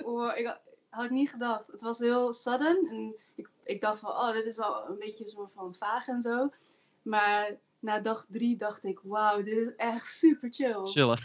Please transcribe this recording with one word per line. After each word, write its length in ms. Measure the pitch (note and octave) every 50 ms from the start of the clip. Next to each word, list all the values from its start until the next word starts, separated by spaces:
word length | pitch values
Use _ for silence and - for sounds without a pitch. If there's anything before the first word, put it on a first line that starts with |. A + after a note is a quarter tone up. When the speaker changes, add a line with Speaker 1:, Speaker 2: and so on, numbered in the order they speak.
| -
Speaker 1:
oh, 320 | A#3 A#3 A#3 A#3+ A#3 - -
ik 200 | A#3 A#3 - - _ - - _ _ _
had 200 | - A3 A#3+ A#3+
niet 200 | B3+ C4+ C#4+ C#4
gedacht. 360 | - A#3 A#3+ A#3+ A3+ G#3+ G#3+ - -
Het 100 | G3+ A3+
was 160 | A3+ A#3 A#3
heel 340 | A#3+ A#3+ A#3+ B3 B3 A#3+ A#3+
sudden 540 | - - B3 B3 C4 C#4+ D#4+ E4+ F#4+ F4 -
en 240 | A3+ A3 A3 A3 A3 - - _ _
ik, 140 | - - - _ _ _
ik 160 | - G3+ G3
dacht 180 | - G#3+ G#3+ G#3+
van, 120 | G#3+ G#3
oh, 220 | - - B3 A#3 A3
dit 120 | A3 A3
is 140 | A3+ A3 A3
al 300 | A3 G#3 B2 A2 G#2+ C3+
een 100 | G3 G#3
beetje 260 | G#3+ G#3+ G#3+ - A3
een 60 | G#3
soort 200 | G#3 G3+ G3+ G3 -
van 200 | G3+ F#3 F#3 F3+
vaag 340 | - G#3+ G3+ A3 B3+ B3 -
en 140 | B3 B3 A#3
zo. 300 | A#3 A#3 B3 C4 C#4+ - _ _ _ _ _ _ _ _ _ _
Maar 480 | A3 A3 G#3+ G#3 G#3 G#3 G#3 G#3 G#3 G#3 - _ _ _ _
na 200 | - A3 G#3+ G#3+
dag 260 | G3+ A3 A3 A3 - _
drie 280 | F#3+ A3+ A#3 A#3+ A#3+
dacht 280 | - G#3+ G#3+ G#3 - -
ik, 160 | G3 F#3+ - -
wauw, 400 | F#3+ G3+ G#3+ G#3+ G#3 G#3 G#3 G3
dit 140 | G#3 A3
is 180 | A3+ A3+ B3 -
echt 300 | - A3 A#3 A3+ A#3 -
super 460 | - - - - D#4+ C#4+ - - A#3+ -
chill. 320 | - C#4 B3 A3 G3+ F#3+
Speaker 2:
Chillen. 340 | F#3+ - D3+ C#3 A#2+ A#2 A#2